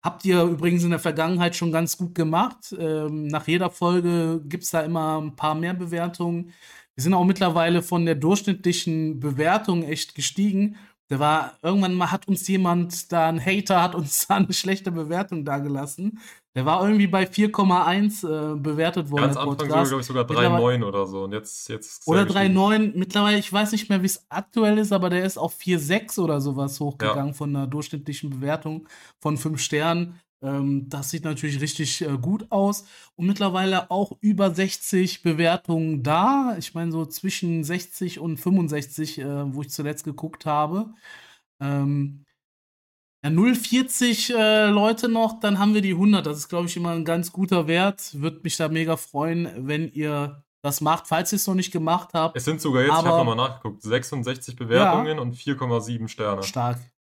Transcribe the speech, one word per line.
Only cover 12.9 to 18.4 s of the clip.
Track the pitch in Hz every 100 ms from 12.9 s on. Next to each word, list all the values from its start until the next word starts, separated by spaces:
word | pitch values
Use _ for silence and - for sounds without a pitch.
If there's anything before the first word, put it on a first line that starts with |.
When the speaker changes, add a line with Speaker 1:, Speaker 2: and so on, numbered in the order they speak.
| - -
Speaker 1:
da, | 175 160
ein | 165
Hater | 135 196 202 185
hat | 180
uns | - 143 - -
<laughs> |
da | 196
eine | 196
schlechte | 185 190 196 196
Bewertung | 170 156 175 196 170 143
dagelassen. | 139 143 139 139 - 196 220 - - _
Der | 131 131
war | 180
irgendwie | 196 214 202
bei | 190 185
vier | - 214
Komma | 214 190 180 170
eins, | 185 208 208
äh, | 170 156